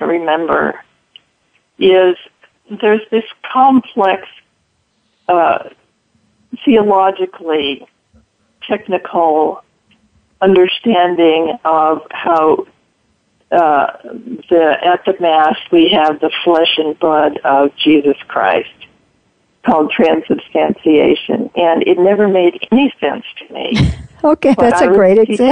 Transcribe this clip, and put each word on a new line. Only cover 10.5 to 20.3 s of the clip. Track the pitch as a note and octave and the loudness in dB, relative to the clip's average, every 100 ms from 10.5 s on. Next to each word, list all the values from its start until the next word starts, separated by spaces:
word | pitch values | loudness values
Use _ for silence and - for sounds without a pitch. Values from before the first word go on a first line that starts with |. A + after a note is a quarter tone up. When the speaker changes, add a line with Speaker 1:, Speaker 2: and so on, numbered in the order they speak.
| F#3 F3+ - A#3 F#3 F3+ F3 E3 D#3+ E3 A#3 | 2 2 0 -2 0 0 2 2 2 -2 -4
Speaker 1:
of | D#3+ D#3+ D#3 D#3 - | -2 0 0 -2 -6
how, | - - C4+ D#3 - F#4+ _ _ _ _ _ _ _ _ | -10 -2 0 2 0 -4 _ _ _ _ _ _ _ _
uh, | F3 D#3+ C#3+ - - - - - A#3 - | 0 2 0 -2 -6 -18 -18 -16 -16 -2
the, | E3+ D#3 - | 2 2 0
at | E3+ F3+ - | 0 0 -2
the | F#3+ | -2
Mass | E3+ D#3 D#3 - - | 0 2 2 -2 0
we | E3+ E3 | 2 2
have | G#3 D#3 D3+ | 2 0 0
the | D#3 - | -4 -4
flesh | - E3 E3 - | 0 0 0 -2
and | D#3 D3+ | -4 -4
blood | E3 D#3 D3 D3 | -2 0 0 -2
of | D3+ C#3 C#3+ - | -2 0 0 -2
Jesus | D3+ D3+ C#3+ C#3 - | 0 2 2 -2 -6
Christ, | - G2+ F#2 - - - _ _ _ _ _ _ _ - | -4 -2 -2 -4 -12 -20 _ _ _ _ _ _ _ -2
called | E3 D3+ | 0 0
transubstantiation, | - E3+ D#3+ - | 0 0 0 -4